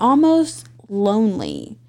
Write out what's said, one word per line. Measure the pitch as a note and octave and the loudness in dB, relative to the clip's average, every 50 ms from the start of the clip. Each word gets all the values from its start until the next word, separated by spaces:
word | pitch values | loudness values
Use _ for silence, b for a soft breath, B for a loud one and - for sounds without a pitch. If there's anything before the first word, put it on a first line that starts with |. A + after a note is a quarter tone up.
almost | A3 B3 C#4 D4 D#4+ D#4+ D#4+ E4 D#4 D#4+ - - - - - - - - | 0 2 4 4 4 4 4 2 0 -2 -6 -16 -20 -20 -20 -20 -14 -8
lonely. | G3+ G3+ G3+ G3+ G#3 A3 A3+ G#3+ F#3 F3 F#2+ D2 C#2+ C2+ - - A3 - _ | -4 -2 0 0 2 2 0 0 -2 -4 -6 -8 -10 -10 -12 -14 -18 -20 _